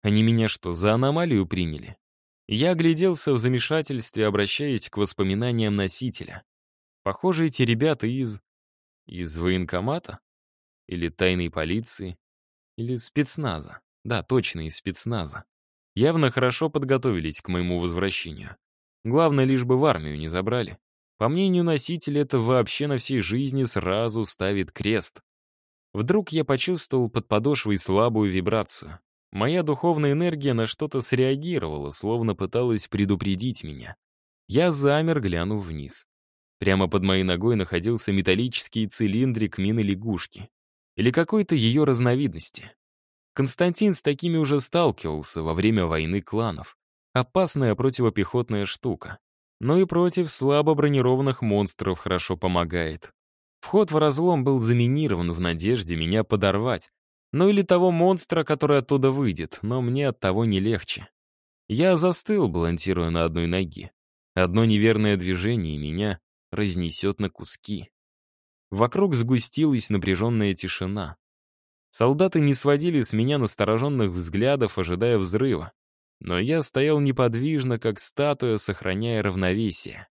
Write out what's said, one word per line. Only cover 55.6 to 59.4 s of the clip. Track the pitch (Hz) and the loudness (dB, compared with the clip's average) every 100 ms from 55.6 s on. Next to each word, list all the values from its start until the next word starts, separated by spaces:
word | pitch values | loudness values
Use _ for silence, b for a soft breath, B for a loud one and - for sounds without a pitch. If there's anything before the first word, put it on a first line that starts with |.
| 92 120 85 85 | 0 0 0 -2
меня | 82 107 | 0 0
подорвать. | 107 104 98 98 120 107 - _ _ _ _ | 0 2 2 2 0 -4 -8 _ _ _ _
Ну | 139 190 | 2 4
или | 202 | 4
того | 190 180 185 | 4 4 4
монстра, | 170 175 185 - 165 | 4 2 2 0 -2
который | 156 151 151 143 | 0 0 4 2
оттуда | 131 143 131 | 2 2 2
выйдет, | 135 143 78 | 2 0 -2